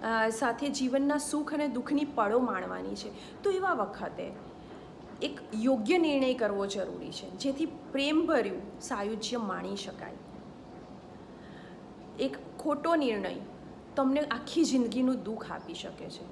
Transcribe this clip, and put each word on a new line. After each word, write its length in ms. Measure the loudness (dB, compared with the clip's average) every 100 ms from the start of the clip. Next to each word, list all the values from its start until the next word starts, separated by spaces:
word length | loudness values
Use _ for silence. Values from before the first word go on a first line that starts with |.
અ, 260 | 0 4 4
સાથે 400 | 4 2 2 0
જીવનના 500 | 2 2 4 4 4
સુખ 360 | 2 0 0
અને 140 | 0 2
દુઃખની 360 | 0 2 2
પળો 360 | 2 4 4 6
માણવાની 540 | 4 0 -2 -4 -4
છે. 480 | -6 -8 -10 -14 0
તો 80 | 2
એવા 220 | 4 4
વખતે 600 | 2 2 -2 -6 -6 -8 -8 -12 -14 -14 -14 -14 -16 -14 -4
એક 180 | -4 -4 -6
યોગ્ય 440 | 0 4 4 6 6
નિર્ણય 360 | 6 6 4
કરવો 320 | 4 2 2 0
જરૂરી 440 | -2 -4 -4 -8
છે, 200 | -10 -10
જેથી 360 | -2 -2 0 -2
પ્રેમભર્યું 1120 | -4 -4 0 4 4 6 4 4 -2 -8 -10
સાયુજ્ય 560 | -6 -2 -2 -2 -2 -2
માણી 400 | -2 -2 -4 -6
શકાય. 360 | -6 -10 -12 -12 -14 -14 -14 -16 -16 -16 -16 -16 -16 -16 -16 -16 -16 -14 -14 -16 -16 -16 -14 -2
એક 160 | -2 -2 -10 -4
ખોટો 360 | -2 0 4
નિર્ણય 400 | 4 4 0 -2 -6 -10 -14 -16 -16 -4 2
તમને 240 | 4 4
આખી 440 | 2 -2 0 4
જિંદગીનું 580 | 6 6 4 4 2 2
દુઃખ 280 | -2 -6 -6
આપી 240 | -8 -8
શકે 360 | -10 -10 -10 -12
છે. 140 | -12 -12